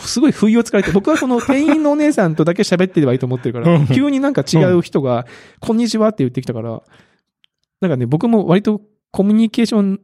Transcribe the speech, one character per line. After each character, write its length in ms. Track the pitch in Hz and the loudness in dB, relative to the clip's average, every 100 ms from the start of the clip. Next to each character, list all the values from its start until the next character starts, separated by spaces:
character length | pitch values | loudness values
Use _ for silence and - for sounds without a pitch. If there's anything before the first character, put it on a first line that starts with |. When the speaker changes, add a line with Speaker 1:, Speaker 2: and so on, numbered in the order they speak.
Speaker 1:
す 200 | - 240 | -8 0
ご 80 | 294 | 0
い 40 | |
不 180 | - 214 | 2 2
意 60 | 233 | 2
を 60 | |
つ 60 | 233 | 0
か 60 | 208 | -2
れ 60 | |
て、 80 | 175 | 0
僕 160 | 180 240 | 0 0
は 80 | 311 | 0
こ 100 | 262 | 0
の 140 | 240 | -2
店 240 | 233 269 | 0 0
員 180 | 311 311 | 2 2
の 100 | 294 | 2
お 40 | 294 | 0
姉 160 | 302 | 0
さ 160 | 262 180 | 2 0
ん 60 | |
と 100 | 156 | 0
だ 80 | 156 | 0
け 100 | 175 | 0
喋 240 | 202 175 185 | 0 0 0
っ 20 | |
て 120 | 170 | 0
れ 60 | 139 | 0
ば 80 | |
い 20 | 131 | 0
い 20 | |
と 60 | |
思 120 | 127 127 | -2 -4
っ 40 | |
て 100 | - | -6
る 40 | |
か 60 | 120 | -2
ら、 160 | 160 170 | 2 2
Speaker 2:
う 60 | |
ん。 40 | 147 | 2
Speaker 1:
急 240 | 254 285 | 2 0
に 100 | 269 | 0
な 80 | 277 | -2
ん 40 | |
か 80 | 269 | -2
違 160 | - 160 | 0 2
う 180 | 185 175 | 2 2
人 180 | - 170 | 0 -2
が、 180 | 131 117 | -2 -2
Speaker 2:
う 20 | |
ん。 40 | 120 - - _ - | -4 -14 -20 _ -4
Speaker 1:
「こ 80 | |
ん 40 | 226 | -2
に 100 | 233 | 0
ち 80 | 220 | 0
は」 120 | 214 | 0
っ 20 | |
て 60 | 214 | 0
言 100 | 127 | -4
っ 20 | |
て 120 | 123 | -4
き 40 | 127 | -6
た 60 | |
か 80 | 117 | -6
ら、 220 | 113 113 - _ _ _ _ _ _ _ _ _ | -8 -10 -14 _ _ _ _ _ _ _ _ _
な 80 | 185 | -2
ん 20 | |
か 60 | 131 | -2
ね、 80 | |
僕 240 | 120 156 233 | -2 -2 2
も 180 | 226 180 | 2 2
割 160 | 180 | 0
と 200 | 208 208 - _ _ | 0 -4 -6 _ _
コ 100 | - | -2
ミ 80 | 196 | 2
ュ 60 | 214 | 2
ニ 120 | 226 | 2
ケ 140 | - | 0
ー 40 | 226 | 0
シ 80 | |
ョ 60 | 220 | 0
ン 200 | 196 196 | 0 -4